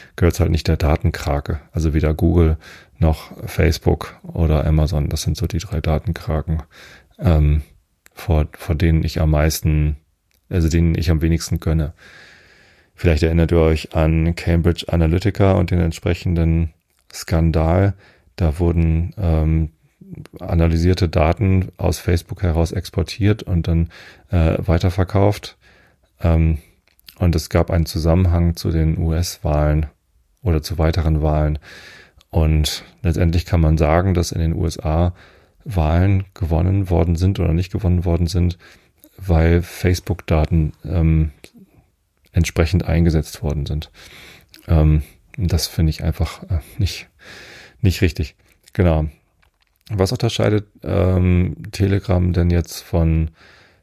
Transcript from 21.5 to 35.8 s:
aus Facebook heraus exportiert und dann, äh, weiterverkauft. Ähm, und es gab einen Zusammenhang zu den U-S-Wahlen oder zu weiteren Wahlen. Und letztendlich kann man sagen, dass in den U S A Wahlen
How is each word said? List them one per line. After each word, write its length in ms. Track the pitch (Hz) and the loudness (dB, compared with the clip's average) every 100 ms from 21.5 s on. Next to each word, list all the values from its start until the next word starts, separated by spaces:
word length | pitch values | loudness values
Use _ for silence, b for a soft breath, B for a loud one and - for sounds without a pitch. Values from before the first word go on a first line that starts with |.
| 92 90 - | 0 0 -4
aus 220 | 87 85 | -4 -2
Facebook 440 | - 85 - - | -2 -2 -2 -6
heraus 300 | 92 80 82 | -2 0 -2
exportiert 720 | 95 - - 82 - 98 107 | -4 -6 -6 -6 -2 0 0
und 260 | - 87 80 | -2 -2 0
dann, 220 | 82 82 B B B B | 0 0 B B B B
äh, 260 | 90 82 - | 2 2 2
weiterverkauft. 1000 | - 82 92 92 90 98 101 104 - - b b b b _ - | 0 0 0 0 0 2 2 0 -10 -20 b b b b _ -4
Ähm, 360 | 85 82 80 76 b b _ _ - - | 0 2 2 -2 b b _ _ -16 -2
und 160 | 87 | 0
es 160 | 85 - | 0 0
gab 200 | 87 85 | 0 0
einen 140 | 82 | 0
Zusammenhang 720 | 82 - 80 92 92 85 85 85 | -2 -2 0 2 2 2 0 -2
zu 140 | 98 | -2
den 260 | 82 80 80 | 0 0 0
U-S-Wahlen 920 | 82 80 87 - 78 76 76 76 76 _ _ _ _ _ | -2 -2 -4 -6 -2 0 2 0 -2 _ _ _ _ _
oder 220 | - 78 | -2 -2
zu 160 | - 80 | -2 -2
weiteren 420 | 80 82 80 78 | 0 0 0 0
Wahlen. 380 | 78 76 76 73 B B B B B B - | 0 0 0 -4 B B B B B B -6
Und 520 | - 78 78 76 - B - | 0 2 2 0 -6 B -6
letztendlich 420 | 90 - 85 78 | -2 0 0 0
kann 160 | - 85 | 0 2
man 160 | 78 80 | 2 4
sagen, 380 | 76 85 95 | 2 2 2
dass 180 | 87 85 | 0 -2
in 80 | - | -2
den 140 | 80 | -2
U 100 | 92 | -2
S 140 | 85 - | -4 -4
A 340 | 78 78 87 - B B B B | -2 0 0 -4 B B B B
Wahlen 600 | 160 95 | -6 -2